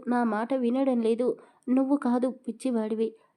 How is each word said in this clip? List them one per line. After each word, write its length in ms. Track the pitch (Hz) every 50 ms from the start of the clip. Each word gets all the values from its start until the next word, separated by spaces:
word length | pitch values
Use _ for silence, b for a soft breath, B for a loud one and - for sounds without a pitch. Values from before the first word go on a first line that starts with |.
| - 240
నా 120 | 247 247 240
మాట 300 | 226 208 208 226 233 277
వినడం 460 | 269 247 233 240 262 277 269 254 233
లేదు. 260 | 226 220 233 220 254 240 - B B B B B B -
నువ్వు 280 | 254 262 269 262 285
కాదు 320 | 285 - 247 240 247 233 262 - -
పిచ్చివాడివి, 720 | _ - 214 - - 262 240 226 220 214 226 220 226 220 b b b b b